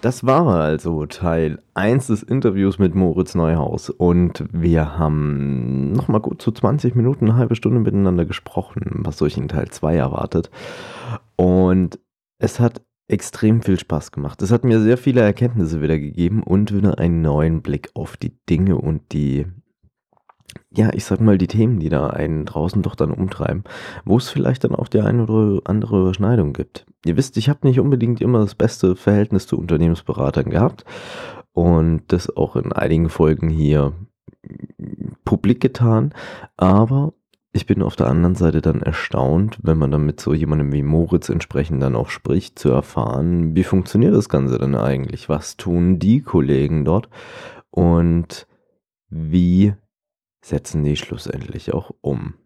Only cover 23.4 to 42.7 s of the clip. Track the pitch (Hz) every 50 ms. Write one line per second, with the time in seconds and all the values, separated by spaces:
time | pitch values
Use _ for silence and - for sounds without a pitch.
23.4 | - - - 98 101 - - - - - - - - - 95 123 127 - - 143
24.4 | - - 127 127 - - - - - 113 - 107 104 104 120 120 117 110 110 110
25.4 | 110 104 101 98 - - 95 107 110 113 113 98 92 92 92 92 104 98 120 117
26.4 | 87 71 69 - 76 - _ - _ _ _ _ _ 82 85 - 139 - - -
27.4 | 107 131 147 - - 143 127 131 120 139 139 123 113 113 120 117 - 107 123 117
28.4 | 107 101 - _ - 113 - - - 92 90 - - - 101 104 104 107 - 92
29.4 | - - - - 82 85 85 78 82 85 82 82 - - - - 67 69 - -
30.4 | 69 - - - 107 - - - - - - - - - - - - - - -
31.4 | - _ _ - 85 85 85 82 80 82 82 80 - _ - 87 - - - -
32.4 | - - - - - - - - - - 80 80 82 80 - - 80 78 78 -
33.4 | - 82 80 80 78 73 76 76 71 71 76 85 95 - _ _ _ - _ _
34.4 | _ - - - - - - _ - - - - - - - _ _ - - -
35.4 | - 98 120 - - 127 - - 123 117 113 110 120 143 - - - - - -
36.4 | - - _ - 92 92 92 101 113 113 131 139 143 156 - _ _ _ _ _
37.4 | _ _ _ - - - 104 104 98 101 - - - - 65 82 85 87 92 90
38.4 | 90 82 73 80 78 82 71 55 - - 80 - - - - - 65 65 73 85
39.4 | 98 110 - - - - 80 80 76 69 69 76 76 73 73 - - - 73 80
40.4 | 78 71 76 76 71 71 71 73 69 71 78 80 85 82 - 82 - - - 82
41.4 | - - - - - 80 80 65 67 67 65 58 - - - - _ - 69 87
42.4 | - - _ - - 69